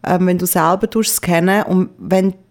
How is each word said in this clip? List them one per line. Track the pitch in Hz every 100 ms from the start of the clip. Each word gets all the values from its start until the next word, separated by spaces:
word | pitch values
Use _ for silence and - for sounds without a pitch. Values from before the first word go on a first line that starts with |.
| -
ähm, | 180 185
wenn | 180
du | 180
selber | 185 160 190 214
tust | 220 220 -
scannen | - 170 180 196
und | - 185 185 -
wenn | - 190 190 185 _